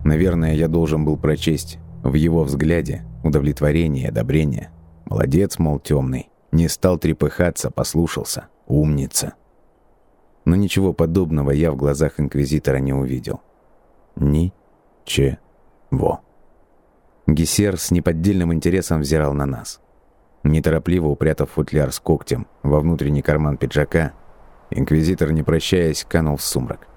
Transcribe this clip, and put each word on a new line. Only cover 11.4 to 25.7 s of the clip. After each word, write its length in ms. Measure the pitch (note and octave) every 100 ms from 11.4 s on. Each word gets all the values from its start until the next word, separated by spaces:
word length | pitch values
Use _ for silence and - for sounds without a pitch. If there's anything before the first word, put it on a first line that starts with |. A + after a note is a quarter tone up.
| C#2
я 200 | C#2+ E2
в 40 | C#2
глазах 440 | C#2 C#2 D2+ -
инквизитора 580 | C#2+ C#2+ C#2 D2+ C#2+ C2+
не 160 | C2+
увидел. 480 | C2+ C2 C2 A#1 - _ _ _ _ _ _ _ -
Ничего. 1200 | C#2+ D2 F2 - _ _ _ _ - - C3+ - _ _ _ _ _ C3 - - _ _ - _ _ _ _ _ _ _ -
Гессер 500 | D#2 E2 - G#2 F#2
с 140 | -
неподдельным 600 | F2+ D#2+ D#2+ F2 G2 E2+
интересом 480 | E2 E2+ F#2 F2 D#2+
взирал 320 | C#2+ D#2 D2+
на 120 | C#2+ C#2
нас. 360 | B1+ - - _ _ _ _ _ _
Неторопливо 640 | C#2+ D#2 D#2 D#2+ - F2+ D#2
упрятав 440 | C#2+ D#2 D#2 C#2+
футляр 400 | - D2 D#2 C#2
с 80 | -
когтем 480 | - D#2+ - A#2+ - _
во 160 | C#2+ C#2+
внутренний 420 | D2+ E2 C#2+ D2
карман 360 | - D2+ D2+ C#2
пиджака, 560 | C2 C#2+ D2 E2+ D#2 - - - - - -
инквизитор, 600 | - C3+ D#2 D#2+ F#2 D2+
не 120 | D#2+
прощаясь, 600 | D2+ E2 -